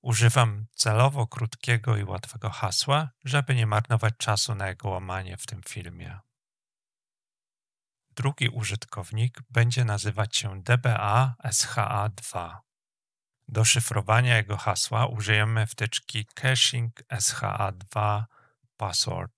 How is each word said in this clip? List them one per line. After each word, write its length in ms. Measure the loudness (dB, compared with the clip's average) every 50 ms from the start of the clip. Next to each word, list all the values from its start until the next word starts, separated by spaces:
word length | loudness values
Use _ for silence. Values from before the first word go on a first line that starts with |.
Używam 640 | 0 0 2 6 6 6 8 6 4 4 0 -6 -10 -12 _
celowo 520 | -2 0 2 4 4 4 4 4 0 -2
krótkiego 680 | -2 -2 -6 -6 -6 -6 _ -2 0 0 0 2 0 0
i 60 | 0 0
łatwego 460 | -4 -6 -8 -8 -10 -12 -6 -6 -6
hasła, 600 | -4 -4 -4 -2 -2 -2 0 2 0 0 0 -4 _ _ _
żeby 320 | 0 0 0 2 2 2
nie 120 | 2 2
marnować 460 | 2 2 0 2 2 0 2 2 0 0
czasu 380 | _ -2 0 0 0 0 -2 -2
na 120 | -4 -4
jego 220 | -6 -6 -6 -6 -4
łamanie 480 | -4 -4 -4 -6 -6 -6 -6 -8 -10
w 80 | -12 -12
tym 160 | -12 -12 -12 -12
filmie. 560 | -12 -12 -12 -12 -12 -14 -14 -14 -14 -14 -16 _ _ _ _ _ _ _ _ _ _ _ _ _ _ _ _ _ _ _ _ _ _ _ _ _ _ _ _ _ _ _ _ _ _ _ _ _ _
Drugi 400 | _ -2 -2 -2 0 2 0 0
użytkownik 920 | 0 -2 -4 -4 -6 -6 -8 _ -10 -10 -8 -6 -2 0 0 -2 -2 -8 -20 _
będzie 360 | 4 4 4 4 4 2 0
nazywać 520 | 0 0 0 -2 -2 0 0 -2 0 -2
się 240 | -4 -4 -4 -8 -6 2
D 140 | 2 2
B 200 | 4 4 2 0 2
A 360 | 2 2 4 4 4 2 -2 _ -4
S 200 | -2 0 0 0
H 260 | 0 0 -2 -2 0
A 200 | 0 -2 -2 -2
dwa. 520 | -4 -8 -14 -8 -8 -8 -8 -8 -14 -18 _ _ _ _ _ _ _ _ _ _ _ _ _ _ _ _ _
Do 180 | -4 0 2 4
szyfrowania 720 | 4 4 2 2 0 -2 -2 2 4 4 4 6 4 4
jego 200 | 2 2 0 -6
hasła 480 | -4 -2 -2 -2 -2 -2 0 2 2 2
użyjemy 600 | 2 0 -4 0 2 4 4 4 2 2 0 0
wtyczki 580 | -2 -2 -4 -4 -4 -4 -6 _ -6 -8 -8 -8
Caching 800 | _ -12 -2 0 0 4 4 4 2 2 0 -4 -4 -6 -12 -12 _
S 220 | -4 -2 -2 -2
H 260 | -2 -2 -4 -2 -2
A 140 | 0 -2 -2
dwa 540 | -4 -8 -16 -6 -2 0 2 2 2 0 -2 -6 _ _ _ _ _ _ _ _ _
Password. 540 | -8 -6 -2 -2 -2 0 0 -2 -4 -6 -8 _